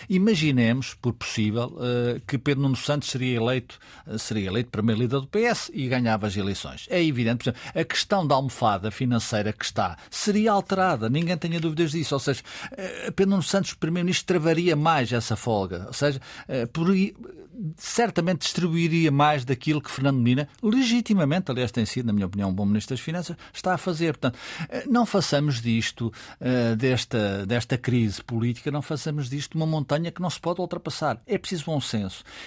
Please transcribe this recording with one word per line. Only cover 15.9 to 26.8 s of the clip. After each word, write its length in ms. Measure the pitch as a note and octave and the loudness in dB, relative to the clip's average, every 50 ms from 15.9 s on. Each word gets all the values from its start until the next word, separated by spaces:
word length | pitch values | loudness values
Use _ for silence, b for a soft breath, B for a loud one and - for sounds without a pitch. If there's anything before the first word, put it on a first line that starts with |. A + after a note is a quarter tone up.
| - | -4
seja, 260 | - C#3+ D3 C#3 C3 B B B B B | 0 0 0 0 -2 B B B B B
eh, 200 | B C3 C3 A#2 | B -4 -4 -4
por 240 | A#2+ - D#3+ E3 F3+ | -4 -2 0 2 4
aí 260 | G3 F#3 F#3+ - - - - - - - - - - B3+ G3 D#3 D#3+ | 4 4 2 0 -2 -8 -18 -18 -18 -20 -20 -18 -12 -10 -10 -10 -10
certamente 640 | - - - - - A#3+ G3 - - E3 F3 F#3 - | -8 -8 -4 0 2 2 2 2 0 0 0 0 0
distribuiria 720 | - - - - F3 E3+ D#3+ E3+ E3+ E3 D#3+ E3+ E3 D3+ | -2 -2 0 0 0 2 2 2 2 2 4 4 4 4
mais 320 | C#3 C#3 D3 D3+ D3+ C#3+ B2 | 6 6 6 4 4 2 0
daquilo 360 | B2 C3+ B2 - D#3 D3+ D3+ | -2 -2 0 2 0 0 0
que 80 | C#3+ - | 0 -4
Fernando 300 | - - C3+ C#3 C#3 C3 | -2 0 2 2 4 4
Medina, 300 | A#2 A#2+ B2+ C3+ D3 B B B | 4 4 4 2 0 B B B
legitimamente, 920 | - G#3+ G#3+ C4 C4 A3+ A#3 B3 A3 - G#3+ F#3+ D#3+ C#3 C#3 F#3+ F#3 - | 0 2 4 4 4 4 2 2 2 2 2 4 4 4 2 0 0 -2
aliás, 180 | B2 B2 B2 A#2+ | -2 -2 -2 0
tem 160 | - A#2+ A2 | 0 0 0
sido, 200 | G#2 - B2+ A#2+ | 0 0 -2 0
na 60 | A2+ | 0
minha 140 | G#2 G#2 G2 | 2 2 0
opinião, 240 | F2+ F#2+ G2+ G2+ F#2+ | 0 -2 -2 0 0
um 20 | |
bom 140 | F#2 F#2+ G#2 | 0 0 2
Ministro 300 | G2+ G#2 G#2+ - - C3 | 2 2 0 0 -2 -6
das 40 | A#2+ | -6
Finanças, 360 | - - D#3+ F3+ D#3+ - E3 B B B | -4 -4 -4 -4 -4 -6 -8 B B B
está 220 | B - - F#3 F#3 | B -4 0 0 0
a 40 | E3 | 0
fazer. 340 | - F#3+ E3+ D#3 E3+ E3 D3 | 0 -2 -2 0 0 0 0
Portanto, 220 | - - C3 B2 B B B B B E3 B | 0 -2 -2 -2 B B B B B -10 B
eh, 160 | - B3+ - D4 | -8 -6 -2 2
não 180 | A#3 A#3+ A#3 | 2 2 4
façamos 540 | - - - - - - - D3 D3+ C3+ A#2 | 4 2 2 2 2 2 2 2 2 0 0
disto, 500 | A#2 A#2+ A2+ A2+ A2 - - - A#2 A2 B B B B B B | 0 0 2 2 0 -2 -4 -4 -6 -6 B B B B B B
eh, 340 | - B2+ B2+ B2 A#2+ A#2 A2+ | -2 0 2 2 2 2 2
desta, 720 | G#2+ | 2